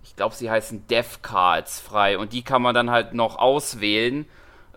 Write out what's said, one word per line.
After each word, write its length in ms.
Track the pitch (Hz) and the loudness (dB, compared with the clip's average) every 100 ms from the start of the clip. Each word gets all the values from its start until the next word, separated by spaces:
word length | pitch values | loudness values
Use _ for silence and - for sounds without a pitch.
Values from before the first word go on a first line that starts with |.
ich 120 | - - | -16 -6
glaub, 180 | 107 | -6
sie 160 | - 117 | -4 -2
heißen 360 | 113 - 107 - | -2 -2 -8 -2
Death 340 | 117 117 - | -2 -2 -8
Cards 580 | - 101 90 82 - - | -4 2 4 2 -2 -12
frei. 380 | - 104 101 98 | -4 2 2 2
Und 140 | 107 | -4
die 80 | 123 | -8
kann 200 | 123 131 | 0 0
man 120 | 123 | 2
dann 160 | 120 120 | 2 2
halt 240 | 120 117 | 0 0
noch 220 | 120 110 - | -2 -2 2
auswählen, 880 | 127 143 - 113 104 107 120 143 151 - - - - | 2 2 -2 -4 0 2 0 -2 -8 -16 -20 -20 -12